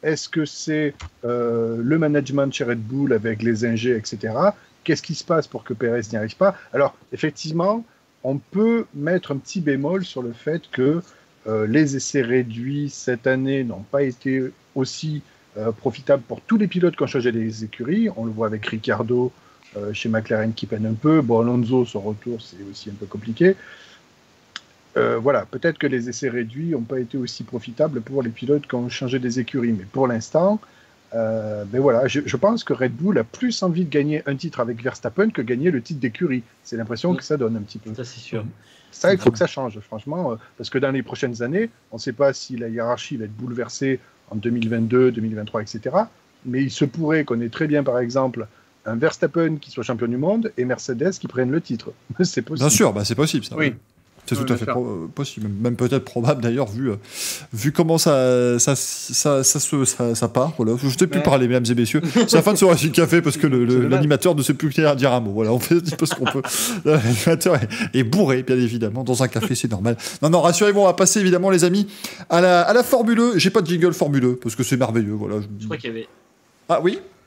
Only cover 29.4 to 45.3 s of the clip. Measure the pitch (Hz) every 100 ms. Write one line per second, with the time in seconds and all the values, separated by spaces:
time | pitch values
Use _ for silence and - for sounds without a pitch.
29.4 | 117 135 120 110 95 135 131 113 - 156
30.4 | 185 214 - _ _ _ _ 113 110 113
31.4 | 107 107 101 123 139 117 131 143 147 127
32.4 | 196 226 - 127 127 117 175 170 113 -
33.4 | 254 226 185 170 170 143 143 151 - 135
34.4 | 165 - 117 120 123 - 123 139 220 -
35.4 | 113 123 165 139 113 151 123 - 175 127
36.4 | - _ - 117 110 113 175 180 - 151
37.4 | 117 113 101 110 110 110 123 - - 113
38.4 | 107 - _ _ _ - 175 190 156 113
39.4 | 175 - 127 107 - 110 139 160 160 113
40.4 | - _ 117 135 135 135 120 - 131 113
41.4 | 120 175 226 _ _ - - 120 139 131
42.4 | - 127 117 113 117 120 - 127 107 107
43.4 | 123 120 113 - 135 127 _ _ _ 110
44.4 | 113 120 113 117 113 127 131 113 110